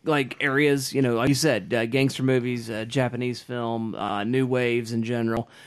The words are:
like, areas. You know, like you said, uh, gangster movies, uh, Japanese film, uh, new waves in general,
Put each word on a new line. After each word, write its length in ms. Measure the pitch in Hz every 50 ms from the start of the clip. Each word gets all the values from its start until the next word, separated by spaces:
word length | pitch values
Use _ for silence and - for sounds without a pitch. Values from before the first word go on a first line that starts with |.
| -
like, 320 | 160 151 143 131 123 - - 143
areas. 500 | 143 131 139 151 143 143 139 131 - 131
You 80 | 139
know, 140 | 131 123 120
like 120 | 113 123 143
you 40 | 139
said, 400 | 127 160 156 123 104 90 - 120
uh, 140 | 113 117
gangster 340 | 117 131 135 135 131 - -
movies, 480 | 131 131 131 127 120 123 123 120 113 113
uh, 160 | 113 107 113
Japanese 560 | 117 120 135 127 120 120 120 123 123 117 117
film, 540 | - - 123 120 117 117 113 113 113 110 -
uh, 280 | - 101 104 104 101 101
new 200 | 113 127 131 131
waves 460 | 123 127 127 123 120 120 120 113 110
in 100 | 120 117
general, 480 | 113 113 123 117 113 113 113 117 - - - - -